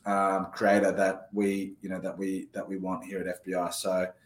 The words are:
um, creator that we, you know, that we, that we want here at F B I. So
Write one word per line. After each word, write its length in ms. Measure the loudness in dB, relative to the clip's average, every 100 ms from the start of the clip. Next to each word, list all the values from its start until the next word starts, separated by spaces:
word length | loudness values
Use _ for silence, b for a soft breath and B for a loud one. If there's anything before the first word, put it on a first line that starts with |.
| -2
um, 420 | 2 2 2 -2
creator 400 | 2 6 6 6
that 380 | 4 2 0 -4
we, 420 | 0 2 0 -4 -8
you 80 | -8
know, 100 | -6
that 180 | -6 -6
we, 300 | -4 -4 -6
that 140 | -10 -8
we 100 | -6
want 280 | -4 -6 -6
here 140 | -6
at 80 | -6
F 160 | -6
B 100 | -4
I. 160 | -2 -2
So 380 | -4 -2 0 -2 -6